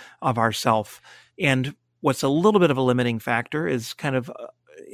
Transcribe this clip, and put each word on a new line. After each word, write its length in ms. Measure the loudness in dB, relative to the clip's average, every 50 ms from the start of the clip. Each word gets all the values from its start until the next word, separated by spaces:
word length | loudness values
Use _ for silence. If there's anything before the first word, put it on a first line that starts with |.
| -20 -20 -14 -6 -4
of 160 | -2 0 2
ourself. 640 | 2 0 0 0 0 0 0 0 0 -4 -10 -20 _ -20 -20 -20 -20 _ _ -4
And 360 | 0 0 0 0 -2 -4 -8 _ _ _ _ _
what's 220 | -2 -2 -2 0 0
a 60 | 0
little 320 | 2 2 4 4 4 6
bit 100 | 4 4
of 80 | 4 2
a 40 | 2
limiting 360 | 2 2 2 0 0 -2 -4
factor 500 | -4 -2 -2 -2 -2 -4 -6 -4 -4 -2
is 240 | -2 -4 -4 -8 -12
kind 240 | -8 -6 -4 -4
of 140 | -4 -4 -6 -10 -16 -16 -18 -20 _ _ _ -20 -20 -18 -10